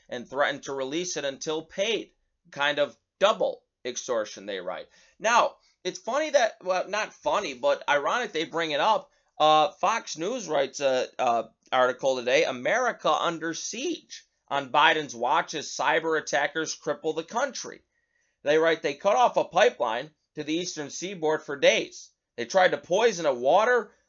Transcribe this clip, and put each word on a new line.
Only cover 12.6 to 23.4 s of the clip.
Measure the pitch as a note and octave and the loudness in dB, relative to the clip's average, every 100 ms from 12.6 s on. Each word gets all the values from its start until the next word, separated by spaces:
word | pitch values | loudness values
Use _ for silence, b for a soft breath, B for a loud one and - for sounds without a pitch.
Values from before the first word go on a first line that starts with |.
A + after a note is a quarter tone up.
| C3+ G#3+ B3 G3 E3+ | -2 0 -2 -2 0
under | D3+ D#3+ E3 D#3+ | 0 0 -4 -6
siege. | D#3 - A3 D#4+ - - - - _ - | -8 -10 -8 -8 -8 -12 -20 -20 _ -8
On | C#3 C3+ | -6 0
Biden's | D3+ D#3+ D#3+ C#3+ | 4 4 4 -2
watch | A#2+ A#2+ D#3 F3 D#3 | -4 0 0 -2 -6
as | C3 | -8
cyber | - C3+ D#3+ D#3+ D#3 | -4 0 0 0 -2
attackers | D3 D3 D3 D#3+ D#3 - | -2 -2 -2 -2 -6 -6
cripple | D#3+ C#3+ D#3+ D#3 | -6 -4 -4 -4
the | |
country." | D#3+ A3 C4+ - - - _ _ _ _ _ _ | -6 -4 -4 -6 -12 -16 _ _ _ _ _ _
They | C#3 D#3 | 0 2
write, | E3 D#3 | 4 2
"They | D#3 | -2
cut | C#3+ G3 A#3+ | -2 2 4
off | A#3 F3+ | 4 2
a | |
pipeline | D3 E3+ A#3 - B2 A#2 D3+ _ _ - | 0 4 2 2 -2 -4 -6 _ _ -10
to | D3 | -4
the | |
eastern | D#3+ F3+ - C#3 | -4 -4 -8 -10
seaboard | - F3+ G3 D#3 - | -10 -10 -4 -2 -2
for | - C#3 | -4 0
days. | E3 G#3+ C#3 - - _ _ - | 2 2 -2 -10 -20 _ _ -10
They | A#2 | -2
tried | F#3+ F3+ | 4 4
to | F#3+ | 2
poison | - F#3 A#3 F3 D#3 | -2 2 2 2 0
a | |
water, | B2 | 0